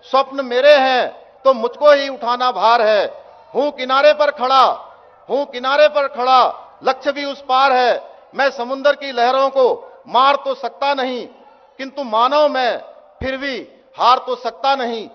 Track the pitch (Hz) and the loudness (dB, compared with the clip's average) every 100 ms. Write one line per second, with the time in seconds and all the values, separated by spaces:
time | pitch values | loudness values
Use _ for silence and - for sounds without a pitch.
0 | - 262 269 269 262 240 277 294 262 254 | 0 -2 -2 -6 -4 2 6 6 4 0
1 | 165 - - _ 269 254 233 - 294 285 | -2 -8 -20 _ 0 2 -2 2 4 4
2 | 277 262 226 240 254 208 208 240 214 214 | 2 -8 -6 -2 -2 0 2 2 2 2
3 | 156 - - - - 214 285 285 254 269 | -2 -6 -20 -20 -10 -4 -4 -4 -2 2
4 | 294 302 294 285 247 269 226 127 - - | 4 4 0 0 0 4 4 2 -10 -20
5 | _ _ - 247 285 240 254 285 302 294 | _ _ -6 -6 -6 -6 -2 2 2 2
6 | 277 254 247 262 214 - - _ - 262 | -4 -4 2 4 2 -2 -16 _ -4 -4
7 | 294 277 285 277 - 254 269 254 247 185 | -4 -6 -8 -10 -2 0 2 2 0 -2
8 | - - _ 220 277 262 240 269 269 285 | -6 -20 _ -4 -4 -4 -8 -2 -2 -2
9 | 277 240 240 269 269 269 247 - - - | -4 -2 0 0 0 2 0 0 -8 -20
10 | - 208 269 285 277 262 233 - 269 277 | -4 2 2 2 -4 -8 -10 -6 -4 -2
11 | 254 254 175 - - _ _ _ 269 233 | -4 -6 -12 -18 -20 _ _ _ -14 -10
12 | 254 220 254 294 302 262 254 160 - - | -4 0 0 2 0 0 -2 -4 -10 -20
13 | - _ 254 262 277 247 131 _ _ - | -20 _ -8 -8 -8 -10 -12 _ _ -2
14 | 202 254 - 240 233 226 277 269 240 226 | 2 2 0 -8 -8 -4 -2 -2 -4 -8
15 | 196 | -12